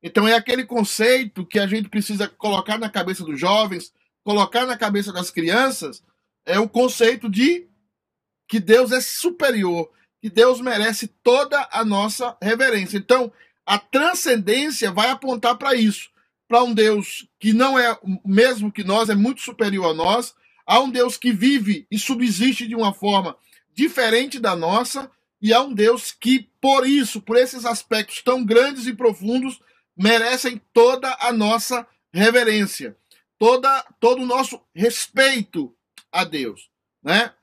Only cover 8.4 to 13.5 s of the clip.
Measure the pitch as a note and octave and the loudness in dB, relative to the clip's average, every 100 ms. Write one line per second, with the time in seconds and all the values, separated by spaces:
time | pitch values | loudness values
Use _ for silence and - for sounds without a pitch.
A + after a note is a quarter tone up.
8.4 | _ A3+ F3 A3+ B3+ B3+ B3 - E4+ F4 | _ -6 4 4 4 0 -4 -4 -6 -2
9.4 | C#4+ A#3 F#3 E3+ D#3+ _ _ _ G#3+ F#3 | -2 0 -2 -4 -6 _ _ _ -8 4
10.4 | B3 B3+ B3+ A3 G#3+ G#3+ G#3+ _ - B3+ | 4 4 -2 -2 -2 -4 -10 _ 2 2
11.4 | C4+ C#4+ B3 G#3+ A3 G3+ G#3 G#3 B3 A#3 | 2 -2 -2 -4 -2 -2 -2 -4 -8 -6
12.4 | G3 A3+ C4+ A3 F#3 G#3 F#3+ B3+ A#3 _ | -4 0 0 0 -2 -8 0 0 0 _
13.4 | _ | _